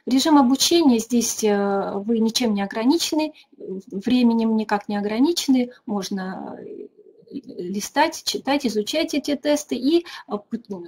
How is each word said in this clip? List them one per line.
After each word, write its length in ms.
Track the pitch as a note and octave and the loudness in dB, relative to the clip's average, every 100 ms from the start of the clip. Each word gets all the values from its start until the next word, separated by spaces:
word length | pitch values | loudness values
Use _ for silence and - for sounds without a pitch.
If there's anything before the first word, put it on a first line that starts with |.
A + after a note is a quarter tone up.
| - | 0
Режим 320 | C4 E4 D4 | 2 6 6
обучения, 640 | B3 C4+ - E4+ D4+ A3+ | 6 2 4 4 6 4
здесь, 420 | - A#3+ A#3 - G#3+ | 2 0 0 0 2
э, 460 | G3+ G3+ G3 F3+ G3+ | 2 2 0 -2 -4
вы 240 | G#3 A#3 | -2 0
ничем 340 | A3+ A3+ A#3+ | 2 0 0
не 80 | G3+ | 0
ограничены, 720 | G3 A3+ A#3 E4 - D#4 D#4 - _ - | -2 0 2 2 0 -2 -2 -6 _ -18
временем 1000 | - F#3+ - F#3+ A3+ B3 A#3+ A3+ A3+ A3 | -12 -12 -10 -6 0 4 4 4 2 0
никак 320 | G#3+ G3+ - | 0 -4 -2
не 80 | G#3 | -4
ограничены. 760 | G#3 A3 D4 F4 - C4 A#3+ - - | -2 2 2 2 2 2 0 -6 -6
Можно, 720 | G#3 F#3+ G3 F#3 F#3 - - | -6 -4 -6 -6 -10 -12 -14
э, 280 | - - - _ - - - | -14 -16 -18 _ -20 -20 -16
листать, 880 | - - - F3+ G3+ - C#4 D#4+ - - | -16 -14 -12 -8 -8 -4 0 0 -2 -6
читать, 400 | - - C#4+ A#3 | -6 -2 -2 0
изучать 480 | G#3 G#3 D4+ D#4+ | -2 -2 -2 -2
эти 220 | D4+ - C#4 | -2 -2 -2
тесты 400 | D4 D4 - B3 | 0 0 -2 -2
и, 300 | B3+ E4+ - - - | 2 2 0 -10 -10
э, 60 | G#3 - | -10 -8
пут-, 160 | A3+ - | -12 -10
ну, 160 | F#3 | -12